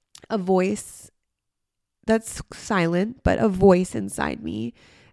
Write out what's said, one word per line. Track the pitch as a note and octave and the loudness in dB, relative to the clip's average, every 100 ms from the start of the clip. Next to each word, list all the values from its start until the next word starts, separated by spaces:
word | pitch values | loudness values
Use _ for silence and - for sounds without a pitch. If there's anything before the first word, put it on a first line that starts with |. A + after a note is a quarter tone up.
| _ - - | _ -20 -8
a | G3 | -4
voice | F3+ F#3+ F#3 G#3 - - - _ _ _ _ _ _ _ _ _ - | 0 2 2 -2 -8 -18 -20 _ _ _ _ _ _ _ _ _ -2
that's | A3 - - - | -2 -2 -14 -14
silent, | - - G3+ E3 F3 G#3 B3+ | -12 -4 0 0 0 -2 -2
but | - F#2 | 0 2
a | G3+ | 0
voice | F#3 G3 F3+ F#3 | 4 6 6 4
inside | A2+ G2 - D2 - | -6 -8 -6 -6 -6
me | D#2+ G2+ A#2 - - _ _ | -8 -8 -8 -12 -20 _ _